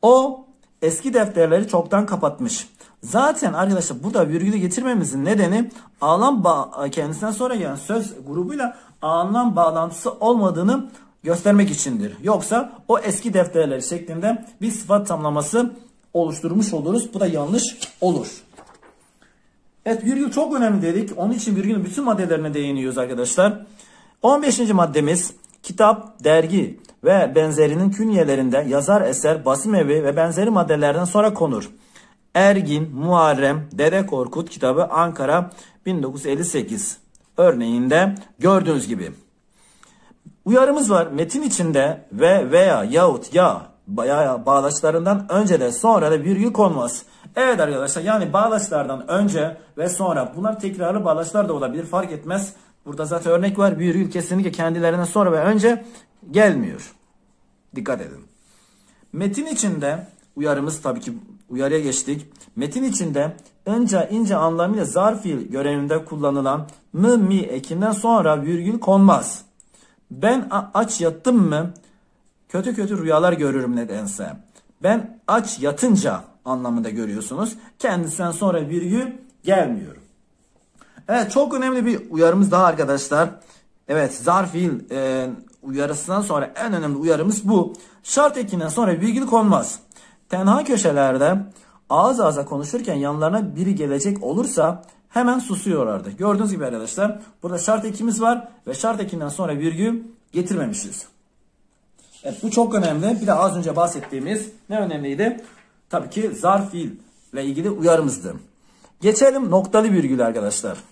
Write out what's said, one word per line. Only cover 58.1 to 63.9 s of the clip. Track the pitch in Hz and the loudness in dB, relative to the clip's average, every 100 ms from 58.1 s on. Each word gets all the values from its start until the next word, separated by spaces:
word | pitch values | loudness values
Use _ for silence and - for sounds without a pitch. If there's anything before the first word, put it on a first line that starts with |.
| 69 - _ _ _ _ _ _ _ _ | -16 -20 _ _ _ _ _ _ _ _
Metin | 147 196 202 311 | -4 -2 -2 -6
içinde | 277 208 160 143 160 180 _ _ - | -4 -2 -2 -4 -6 -10 _ _ -4
uyarımız | 147 139 147 156 | -2 0 -2 -6
tabii | 139 117 | -6 -6
ki | - 113 - - _ | -10 -14 -16 -20 _
uyarıya | 123 139 156 | -4 -2 0
geçtik. | 147 - - 147 - - - - | -2 -4 -4 -8 -8 -20 -16 -8
Metin | 147 247 | -6 -4
içinde | 262 196 170 143 151 - _ _ - | -2 -2 -2 -2 -4 -6 _ _ -4
ince | 226 233 | 0 2